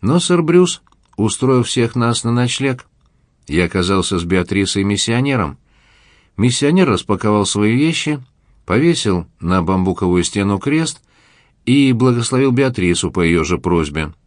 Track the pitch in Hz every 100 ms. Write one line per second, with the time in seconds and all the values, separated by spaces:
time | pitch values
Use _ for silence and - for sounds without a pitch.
0 | 98 165 - 175 160 170 180 - _ _
1 | _ - 107 - 127 127 117 - 117 123
2 | 117 117 120 120 123 - 135 127 - _
3 | _ _ _ _ _ 78 87 95 87 98
4 | 90 95 85 92 87 98 98 101 98 101
5 | - 117 139 135 82 67 _ _ _ _
6 | _ _ _ - 113 123 143 180 180 95
7 | - 98 107 107 98 101 104 120 156 165
8 | - 147 127 _ _ _ - 104 160 165
9 | 110 90 80 _ 85 92 85 95 92 90
10 | 92 90 82 104 101 101 139 151 160 -
11 | _ _ _ _ _ _ - 135 135 120
12 | 127 120 117 127 135 123 135 123 90 85
13 | 90 92 85 85 78 87 92 87 76 73
14 | 76 -